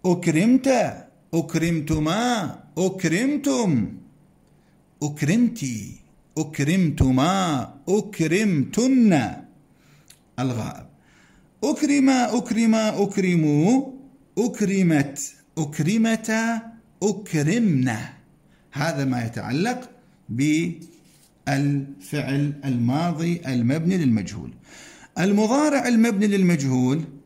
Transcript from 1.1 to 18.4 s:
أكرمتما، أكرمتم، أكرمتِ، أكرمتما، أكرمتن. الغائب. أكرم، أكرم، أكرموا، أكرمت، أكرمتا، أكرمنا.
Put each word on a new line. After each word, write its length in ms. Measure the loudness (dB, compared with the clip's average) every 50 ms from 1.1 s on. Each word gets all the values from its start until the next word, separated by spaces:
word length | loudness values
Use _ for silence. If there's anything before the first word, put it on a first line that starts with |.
| _ _ _ _ -4
أكرمتما، 1200 | -4 -2 -2 -2 -2 0 0 -2 -2 0 -2 0 0 0 0 0 0 0 0 0 -2 -2 -6 -8 -12 -20 -10 -4 -2
أكرمتم، 1120 | -2 -2 -2 -2 -2 0 0 0 0 0 -2 -2 -2 -2 0 0 0 2 2 0 0 -4 -8 -14 -20 -20 _ _ _ _ _ _ _ _ _ _ _ _ _ _ _ _ _ _
أكرمتِ، 640 | -6 -6 -4 -4 -2 0 2 2 2 0 0 -4 -8 -8 -8 -8 -10 -12 -16 -20 -20 _ _ _ _ _ _ -6
أكرمتما، 1400 | -6 -6 -2 -2 0 0 2 2 2 0 2 2 2 4 4 4 2 2 2 0 0 -2 -2 -4 -6 -8 -14 -12 -4 -2
أكرمتن. 1500 | -2 -2 -2 -4 -4 -4 0 0 2 2 2 2 0 0 -2 -2 0 0 2 4 4 4 6 6 4 4 2 -2 -6 -10 -18 -20 _ _ _ _ _ _ _ _ _ _ _ _ -20 _ _ _ _ -4
الغائب. 480 | -4 -4 -4 -4 -8 -8 -12 -14 -20 -20 _ _ _ _ _ _ _ _ _ _ _ _ _ _ -2
أكرم، 460 | -2 0 0 0 2 2 4 4 4
أكرم، 640 | 4 4 2 0 0 -2 -2 0 0 2 2 4 4
أكرموا، 1160 | 2 2 0 0 0 -2 0 0 0 0 2 2 4 4 4 4 4 4 4 4 2 2 -2 -12 -18 -20 -20 -20 _ _ _ _ -2
أكرمت، 960 | -2 -2 -2 -2 -2 0 2 2 4 4 4 2 0 -2 -6 -10 -12 -12 -14 _ _ _ _ -6
أكرمتا، 1040 | -6 -6 -4 -2 0 0 2 2 2 2 0 -2 -2 -4 -2 -2 -2 -2 -4 -6 -8 -12 -20 -20 _ _ _ _
أكرمنا. 1040 | -2 -2 -2 -4 -8 -4 -2 0 0 2 2 2 2 2 2 2 0 0 -2 -6 -8 -14 -16 -20 _ _ _ _